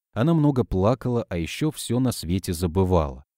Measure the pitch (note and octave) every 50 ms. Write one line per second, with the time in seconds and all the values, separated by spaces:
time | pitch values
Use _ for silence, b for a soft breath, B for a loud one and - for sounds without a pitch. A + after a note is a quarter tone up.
0 | _ _ - G#2 B2 E3 E3+ D#3+ D3 D3 C#3 A#2+ A2 - F#2+ F#2 F#2 A2 C3 -
1 | - B2+ A#2+ A#2 G#2+ - F#2+ E2+ E2 - - - D3+ D#3 - - - - A#2 B2+
2 | C3 B2 - - - D#2 F2+ G2 - - F2 D#2+ F#2 F2 D#2 G2 F#2+ F2+ F#2 E2+
3 | D2+ C#2 C2 C2+ - _ _